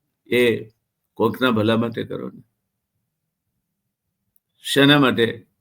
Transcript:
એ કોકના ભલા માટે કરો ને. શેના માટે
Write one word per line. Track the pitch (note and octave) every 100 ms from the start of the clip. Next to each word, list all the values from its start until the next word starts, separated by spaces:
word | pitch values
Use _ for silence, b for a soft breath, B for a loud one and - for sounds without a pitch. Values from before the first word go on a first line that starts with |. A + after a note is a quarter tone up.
| _ _ -
એ | A#2+ B2 A2 - _ _ _ _
કોકના | - A2 - B2+
ભલા | A2 G#2 A2+
માટે | A#2 A#2
કરો | A2 F#2+ B1+
ને. | - - _ _ _ _ _ _ _ _ _ _ _ _ _ _ _ _ _ _ _ _ _
શેના | - C3+ C#3 D3
માટે | C3 G#2+ A2+ - _ _